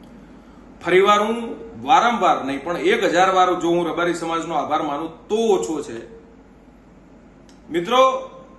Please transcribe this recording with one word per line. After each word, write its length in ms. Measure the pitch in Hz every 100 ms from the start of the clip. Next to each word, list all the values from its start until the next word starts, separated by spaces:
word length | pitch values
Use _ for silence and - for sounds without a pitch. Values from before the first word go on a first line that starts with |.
| - - - - - - - - -
ફરીવાર 360 | 180 202 208
હું 440 | 214 233 226 - - -
વારંવાર 640 | 131 165 226 226 180 147 135
નહીં 180 | 139
પણ 140 | 170 175
એક 260 | 170 226
હજાર 300 | 185 165 190
વાર 200 | 185 185
જો 160 | 175 170
હું 180 | 170 170
રબારી 260 | 156 175
સમાજનો 400 | 170 165 165 160
આભાર 280 | 160 135 151
માનું 460 | 156 143 165 - -
તો 80 | 214
ઓછો 460 | 226 185 151 156
છે. 260 | 131 113 113 - - - - - - - - - - - - - - - -
મિત્રો, 600 | 165 175 254 262 262 - - -